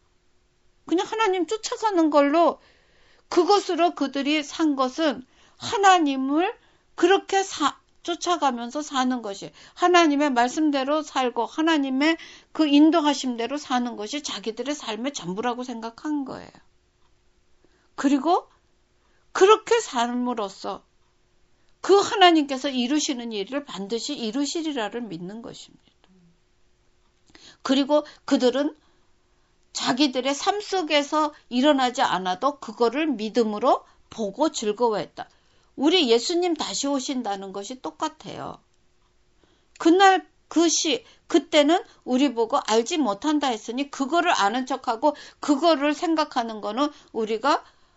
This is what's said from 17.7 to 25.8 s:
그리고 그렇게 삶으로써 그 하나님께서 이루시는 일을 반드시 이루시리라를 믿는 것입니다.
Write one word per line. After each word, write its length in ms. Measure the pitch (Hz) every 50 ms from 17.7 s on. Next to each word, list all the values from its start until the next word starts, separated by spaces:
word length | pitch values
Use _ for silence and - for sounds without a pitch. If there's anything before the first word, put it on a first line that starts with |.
| _ _ _ _ _ -
그리고 500 | - 277 277 277 254 320 359 440 - _ _ _ _ _ _ _ _ _ _ _ _ _ _ _ _ _
그렇게 480 | - - 381 392 440 440 - - 453 466
삶으로써 1040 | - - - 247 233 240 240 247 247 247 247 233 208 190 190 - - 202 190 - _ _ _ _ _ _ _ _ _ _ _ _ _ _ _ _ _ _ _ _
그 180 | - - 370 403
하나님께서 720 | 392 - 453 427 370 349 330 320 285 277 269 254 262 285
이루시는 640 | 262 254 240 247 294 302 302 - 277 240 240 233
일을 320 | 226 202 196 196 - 190 185
반드시 500 | - - 185 196 196 226 233 - - 294
이루시리라를 880 | - 240 214 208 269 285 277 - 339 311 320 285 262 214 202 202 240
믿는 400 | 247 208 165 165 175 180 208 226
것입니다. 420 | 226 - - - - - _ _